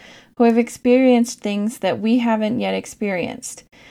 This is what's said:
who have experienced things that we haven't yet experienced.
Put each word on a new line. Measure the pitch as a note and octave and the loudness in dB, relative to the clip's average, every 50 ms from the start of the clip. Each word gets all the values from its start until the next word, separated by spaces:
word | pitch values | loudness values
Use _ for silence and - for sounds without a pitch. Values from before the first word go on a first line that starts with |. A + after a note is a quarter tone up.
| - - - - _ _ _ - | -20 -20 -20 -20 _ _ _ 2
who | A#3+ | 2
have | A#3 A3+ | 4 4
experienced | A#3+ A#3 A#3 - - - B3 B3 C4 C4 B3+ B3 A#3+ A#3 A#3 - - | 2 0 -2 -6 -4 2 2 4 6 6 6 4 4 2 0 -4 -8
things | - G#3 G3+ G3+ G3+ A3+ C4+ - | -8 -6 -4 -4 -4 -6 -6 -4
that | - F#3 C3+ G3+ | -2 -2 -2 -2
we | G3+ A3+ A#3+ B3 | 0 0 0 2
haven't | A#3 A#3 A3 A3 G#3+ G#3+ B3 G#3 | 2 0 0 0 -2 -2 -2 -2
yet | G3 F#3+ | -4 -4
experienced. | F#3+ F#3+ - - - - G#3+ G3+ F#3 E3+ D#3+ - - - - - - - - _ _ - - - | -4 -6 -8 -10 -10 -6 -6 -4 -4 -4 -6 -8 -10 -12 -14 -16 -16 -18 -20 _ _ -20 -20 -20